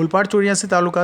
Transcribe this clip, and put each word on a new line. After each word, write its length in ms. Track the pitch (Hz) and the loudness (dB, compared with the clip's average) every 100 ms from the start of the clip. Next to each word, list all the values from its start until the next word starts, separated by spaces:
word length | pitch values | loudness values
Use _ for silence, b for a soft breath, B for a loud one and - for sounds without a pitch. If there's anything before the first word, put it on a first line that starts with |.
ઓલપાડ 260 | 160 190 196 | -2 0 0
ચોર્યાસી 340 | 208 202 196 196 | 0 0 -2 0
તાલુકા 320 | 180 175 175 | 0 0 0